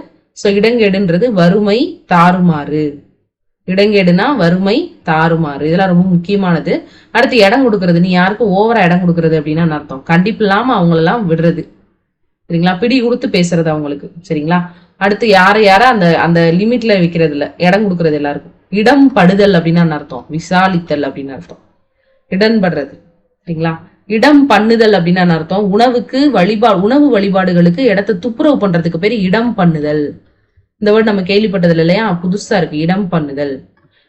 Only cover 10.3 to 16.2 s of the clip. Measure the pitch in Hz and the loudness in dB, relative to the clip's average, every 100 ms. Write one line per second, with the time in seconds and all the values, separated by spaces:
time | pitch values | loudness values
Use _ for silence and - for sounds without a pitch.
10.3 | 180 202 202 254 220 170 165 165 240 185 | -2 0 0 0 0 0 2 0 0 -2
11.3 | 165 165 160 - _ _ _ _ _ _ | 0 0 -2 -8 _ _ _ _ _ _
12.3 | _ - 170 180 180 240 262 233 247 208 | _ -8 -4 -2 -2 -2 -2 -2 -4 -4
13.3 | 196 175 170 160 151 147 139 - - - | -2 -2 -2 -2 -4 -6 -10 -14 -18 -8
14.3 | 156 151 180 175 - _ - 202 202 226 | -6 -2 -4 -4 -14 _ -6 -4 -2 2
15.3 | 185 185 214 202 190 247 226 170 160 | 4 4 4 4 4 4 4 2 2